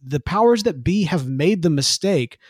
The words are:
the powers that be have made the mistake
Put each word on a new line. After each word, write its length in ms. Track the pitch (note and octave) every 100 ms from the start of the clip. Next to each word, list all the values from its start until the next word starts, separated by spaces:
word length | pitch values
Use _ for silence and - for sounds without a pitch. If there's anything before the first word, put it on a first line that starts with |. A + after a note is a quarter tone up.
the 160 | C3 C#3+
powers 440 | - G3 A#3 A#3+
that 180 | A3 D3
be 200 | A#2+ G3
have 220 | F3 F3+ C3
made 340 | C3+ D#3+ G#3
the 80 | E3
mistake 680 | C#3+ C3 - F#3+ F3 A#2+ - _